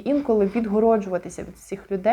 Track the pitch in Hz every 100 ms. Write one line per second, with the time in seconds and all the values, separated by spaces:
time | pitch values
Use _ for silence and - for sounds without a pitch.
0 | 214 285 285 214 196 233 220 214 226 226
1 | 196 175 180 - - - - 196 - 196
2 | 202